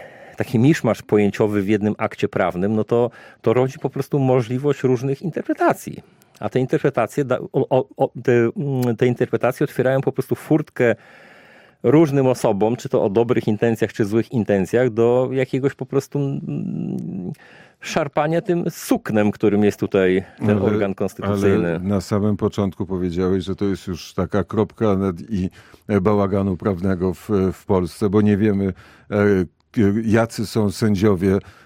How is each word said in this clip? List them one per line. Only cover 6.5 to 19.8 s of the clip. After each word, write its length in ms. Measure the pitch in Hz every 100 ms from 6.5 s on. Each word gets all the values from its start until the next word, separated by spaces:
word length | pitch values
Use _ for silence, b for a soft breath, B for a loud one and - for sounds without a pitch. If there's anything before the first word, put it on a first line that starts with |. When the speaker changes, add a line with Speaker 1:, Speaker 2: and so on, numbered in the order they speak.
| 127
Speaker 1:
interpretacje 640 | 127 156 143 127 113 - 131
da-, 140 | - -
o, 140 | - -
o, 160 | 131 - -
o, 140 | 135 135
te, 80 | 131
mm, 640 | 120 117 - 143 131 123 110
te 120 | 131
interpretacje 560 | 123 123 - 120 -
otwierają 380 | 147 - 127 135
po 100 | 135
prostu 240 | - - 117
furtkę 600 | - 151 - - 120 110 B B B B B B B B
różnym 440 | 117 147 160 139 131
osobom, 480 | 120 123 98 107 123
czy 140 | -
to 140 | 117
o 60 | 107
dobrych 380 | 95 110 117 117
intencjach, 460 | 104 117 110 107
czy 120 | - 101
złych 260 | 113 -
intencjach, 580 | 123 101 101 90 117 127
do 400 | 107 117 123 127
jakiegoś 420 | 131 131 131 135
po 120 | - 131
prostu, 340 | 139 - 143
mm, 1120 | 139 143 - 147 - - - - - 180 180 - B B B B
szarpania 640 | - 175 139 - 151 170
tym 240 | 165 175 175
suknem, 600 | - - 262 - 107 104
którym 320 | - 107 104
jest 160 | 104
tutaj 440 | -